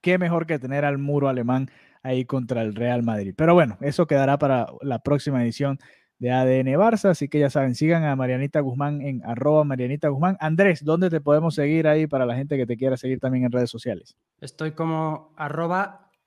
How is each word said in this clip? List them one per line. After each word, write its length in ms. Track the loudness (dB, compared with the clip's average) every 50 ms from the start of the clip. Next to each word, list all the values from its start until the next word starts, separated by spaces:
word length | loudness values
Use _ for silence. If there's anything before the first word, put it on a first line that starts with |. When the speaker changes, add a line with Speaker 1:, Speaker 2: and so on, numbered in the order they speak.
Speaker 1:
qué 160 | 0 0 2
mejor 300 | 2 2 0 0 -2 0
que 120 | -2 -4 -4
tener 280 | -4 -4 -2 -2 0
al 100 | 0 0
muro 320 | -2 -2 -2 0 0 0 0
alemán 420 | 0 0 0 0 0 0 0 -4 -8 _ _ _ _ _ -6
ahí 180 | -4 -2 -2 -2
contra 380 | -2 -4 -4 -4 -2 -2 -2 -2
el 120 | -2 -2
Real 280 | -2 -2 0 0 0 0
Madrid. 320 | 0 -2 -2 -4 -6 -2
Pero 180 | 0 2 4 6
bueno, 220 | 6 4 2 0 -4
eso 260 | -4 -4 0 0 0
quedará 320 | 2 2 2 4 2 2 2
para 280 | 2 2 2 0 0 -4 -6 -10
la 200 | -6 -6 -6 -4
próxima 420 | 0 0 0 0 0 -2 0 0 0
edición 360 | -2 -2 -2 -2 -2 -2 -4 -8 -16 _ _ _ _ _ _
de 120 | -4 0
A 140 | 2 2 4
D 160 | 4 4 4
N 180 | 2 2 2 4
Barça, 320 | 4 4 2 2 2 2
así 180 | 2 2 -2 -2
que 100 | 0 2
ya 120 | 2 2
saben, 240 | 2 0 0 0 0
sigan 300 | 0 2 2 2 2 2
a 120 | 0 0
Marianita 440 | 0 -2 -2 -2 -2 -2 -2 -2 -2
Guzmán 420 | -2 -2 -4 -4 -4 -4 -4 -4 -6
en 200 | -6 -8 -6 -6
arroba 400 | -6 -6 -2 0 4 4 4 4
Marianita 440 | 2 0 -2 -2 -2 -2 -2 -2 -2
Guzmán. 280 | 0 0 0 0 0 0
Andrés, 420 | -2 -2 0 2 2 2 2 2 0
¿dónde 280 | 0 0 2 2 0
te 100 | 0 0
podemos 340 | 2 4 4 4 4 2 0
seguir 320 | 0 0 2 2 2 4
ahí 200 | 4 4 4 2
para 180 | 0 0 0 0
la 100 | 0 0
gente 220 | -2 -4 -2 -2
que 100 | -2 -2
te 100 | -2 -2
quiera 200 | -2 0 0 -2
seguir 240 | -2 -2 -4 -4 -4
también 240 | -2 -2 0 0 0
en 80 | 0 0
redes 180 | 0 -2 -2
sociales? 460 | -4 -8 -8 -8 -8 -8 -10 -16 _ _ _ _ _ _
Speaker 2:
Estoy 320 | -18 -18 -12 -8 -8 -8 -6
como 640 | -4 -4 -2 -2 -2 -2 -4 -4 -6 -10 _ _
arroba 720 | -10 -8 -8 -6 -4 -4 -2 -2 -2 -2 -4 -6 -14 _ _ _ _ _